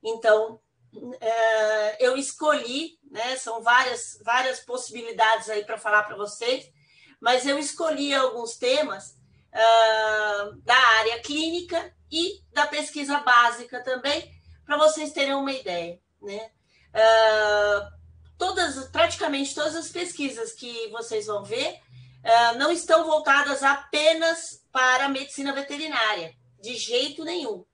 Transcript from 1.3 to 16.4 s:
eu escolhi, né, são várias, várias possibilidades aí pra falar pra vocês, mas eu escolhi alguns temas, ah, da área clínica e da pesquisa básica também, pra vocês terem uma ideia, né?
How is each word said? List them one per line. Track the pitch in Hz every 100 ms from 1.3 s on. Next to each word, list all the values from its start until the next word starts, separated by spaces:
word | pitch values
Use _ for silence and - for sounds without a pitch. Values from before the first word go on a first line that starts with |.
| 226 226 220 214 214 214 214 247
eu | 262
escolhi, | 277 - 302 285 233 262 320 _ _
né, | 208 240 262
são | 240 226
várias, | 233 240 254 240 - -
várias | - 247 262 254
possibilidades | - 247 - 220 226 202 220 226 208
aí | 208
pra | 208 220
falar | 214 208
pra | 208
vocês, | 190 262 - 233 262 - _ _ _ _ _
mas | 226 254 262
eu | 277
escolhi | 285 - 330 285 285
alguns | 277 262 233 226 -
temas, | 247 277 - - - _ _ _ _
ah, | 214 226 226 226 220 220 214 214 208 208 -
da | - 247 247 220
área | 226 233
clínica | - 294 320 339 349 339 349 _ _
e | 311 359 415 _
da | 294 294
pesquisa | 302 294 294 277 285
básica | 277 240 240 233 240 247
também, | 247 262 269 302 - - _ -
pra | - 294
vocês | 311 311 302
terem | 294 277
uma | 277 277
ideia, | 262 196 175 170 175 _ _
né? | 202 202